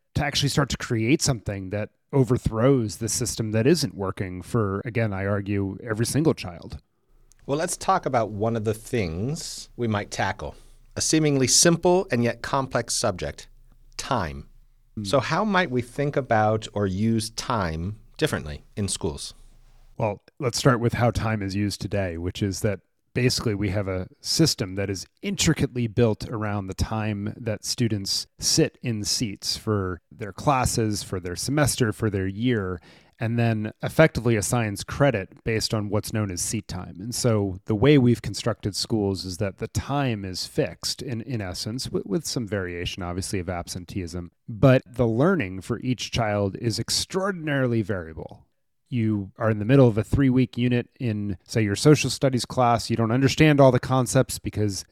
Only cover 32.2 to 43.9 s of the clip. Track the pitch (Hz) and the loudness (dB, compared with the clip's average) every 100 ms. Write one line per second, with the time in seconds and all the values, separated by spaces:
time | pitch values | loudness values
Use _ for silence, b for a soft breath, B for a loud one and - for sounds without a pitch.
32.2 | 95 98 127 113 92 90 b b b b | -2 -2 0 0 -2 -6 b b b b
33.2 | 113 117 117 110 107 - - - 160 127 | -2 2 2 2 -2 -6 -2 4 4 4
34.2 | 120 107 - 123 107 98 - - 143 107 | 0 0 2 0 -2 -4 -6 0 2 2
35.2 | 92 - 120 110 - 110 101 104 - 110 | -6 -10 -4 -2 -2 -2 0 -2 -2 -4
36.2 | 101 87 - 110 - 92 90 85 117 - | -4 -4 -4 -6 -6 -10 -10 -12 -8 -2
37.2 | 123 107 101 90 - 107 135 147 123 113 | 0 2 0 -4 -2 4 6 8 6 2
38.2 | - 98 117 101 107 - - 110 98 92 | -2 -6 -4 -4 -6 -4 -2 0 0 -2
39.2 | 92 87 98 - 90 - - 143 131 104 | -6 -6 -6 -6 -6 -4 -2 -2 -2 -2
40.2 | 95 87 - - 98 82 - - 127 113 | -6 -8 -6 -2 -2 -4 -8 -6 -6 -8
41.2 | 117 117 92 90 107 123 - 92 - 175 | -6 -6 -6 -6 -8 -8 -6 -6 -4 -4
42.2 | - 135 101 101 90 87 87 - 87 90 | -4 -6 -4 -4 -4 -6 -8 -6 -6 -6
43.2 | - 98 87 87 - 92 87 | -4 -4 -4 -6 -8 -12 -8